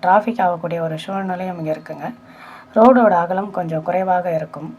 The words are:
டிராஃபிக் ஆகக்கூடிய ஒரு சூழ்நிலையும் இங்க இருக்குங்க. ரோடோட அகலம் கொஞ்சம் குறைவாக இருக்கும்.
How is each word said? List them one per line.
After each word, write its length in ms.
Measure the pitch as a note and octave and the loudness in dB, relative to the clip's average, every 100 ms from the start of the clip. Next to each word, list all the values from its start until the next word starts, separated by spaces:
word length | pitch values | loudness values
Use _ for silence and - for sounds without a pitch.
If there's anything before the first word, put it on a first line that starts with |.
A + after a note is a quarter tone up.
டிராஃபிக் 380 | F3+ G3 G#3+ A3+ | 4 4 2 -2
ஆகக்கூடிய 360 | F#3 E3+ E3+ E3+ E3 | 0 0 -4 -4 -4
ஒரு 80 | D#3+ | -6
சூழ்நிலையும் 540 | - G3 F#3+ F3+ F#3 F3 | -6 -6 -4 -6 -6 -6
இங்க 100 | D#3 D#3 | -6 -6
இருக்குங்க. 320 | - D3+ D3+ - - - - - - - | -8 -12 -10 -12 -20 -20 -20 -20 -4 4
ரோடோட 380 | A#3 B3 A3 F3+ | 6 8 6 4
அகலம் 320 | E3+ F#3 G3+ F#3+ | 0 -2 -4 -6
கொஞ்சம் 280 | E3+ D#3+ D#3+ | -4 -4 -2
குறைவாக 400 | F3 F#3 F3+ F3+ D#3+ | -2 0 0 0 -4
இருக்கும். 320 | D#3 D3 D#3 | -6 -12 -14